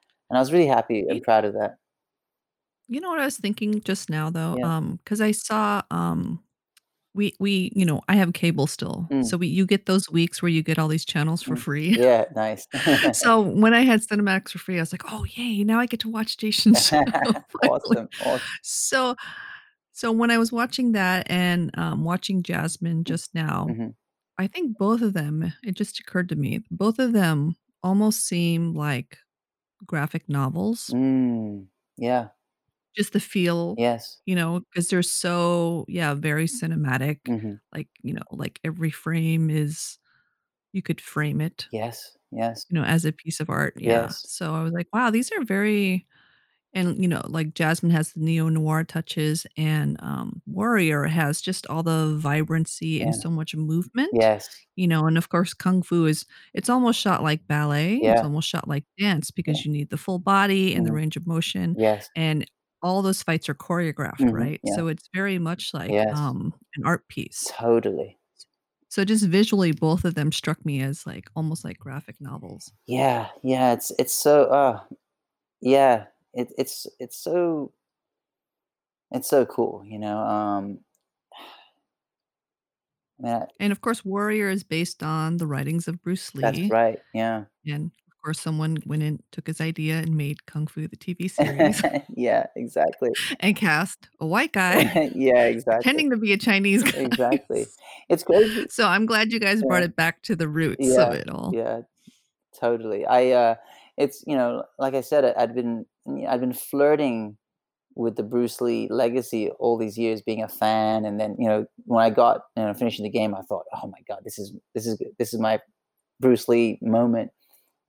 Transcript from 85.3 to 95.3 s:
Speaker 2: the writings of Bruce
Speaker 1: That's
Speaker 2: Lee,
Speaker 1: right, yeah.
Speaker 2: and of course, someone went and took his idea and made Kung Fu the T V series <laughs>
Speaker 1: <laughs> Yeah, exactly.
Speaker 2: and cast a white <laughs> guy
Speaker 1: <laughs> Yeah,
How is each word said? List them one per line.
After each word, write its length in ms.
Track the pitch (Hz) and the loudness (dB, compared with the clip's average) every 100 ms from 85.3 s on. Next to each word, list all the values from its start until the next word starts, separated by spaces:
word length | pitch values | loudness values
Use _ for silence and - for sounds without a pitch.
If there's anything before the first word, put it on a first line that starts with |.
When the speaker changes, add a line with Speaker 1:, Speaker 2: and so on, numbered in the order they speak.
| 170 | -2
Speaker 2:
the 80 | 156 | -2
writings 420 | 139 143 165 151 | -4 -4 -4 -4
of 140 | 170 | -6
Bruce 320 | 165 185 - 139 | -6 -6 -6 -2
Speaker 1:
That's 180 | 117 151 | -2 0
Speaker 2:
Lee, 100 | 202 | 0
Speaker 1:
right, 280 | 113 113 113 _ | 2 2 0 _
yeah. 320 | 113 113 113 104 _ 151 | -4 -2 -4 -8 _ -10
Speaker 2:
and 200 | 147 160 - _ | -8 -8 -12 _
of 100 | _ | _
course, 160 | 151 156 | -10 -8
someone 380 | 160 156 156 160 - | -4 -2 -2 -4 -4
went 160 | 156 | -2
and 200 | 151 151 _ | -2 -4 _
took 140 | - - | -12 -10
his 140 | 160 | -6
idea 380 | 160 160 156 160 | -4 -4 -2 -2
and 160 | 160 156 | -2 -2
made 300 | 143 147 - | -2 -6 -10
Kung 200 | 151 151 | -8 -6
Fu 220 | 160 156 | -6 -10
the 80 | - | -10
T 180 | - | -10
V 140 | 175 185 | -6 -4
series 560 | - 139 139 156 - 151 | 0 0 4 2 2 -2
<laughs> 200 | 139 - | -2 -6
Speaker 1:
<laughs> 80 | - | -4
Yeah, 300 | 120 110 - - | 0 2 0 -6
exactly. 540 | 120 - 78 - 123 - - 269 | -6 0 0 0 -2 -2 -4 -2
Speaker 2:
and 160 | 196 190 | 0 2
cast 520 | 185 151 - - - - | 2 2 -2 -8 -20 -8
a 60 | 160 | -2
white 260 | 202 320 | 0 0
<laughs> 0 | |
guy 480 | 202 185 190 226 170 | 0 2 4 4 2
Speaker 1:
<laughs> 100 | 151 | 0
Yeah, 300 | - 131 | 2 4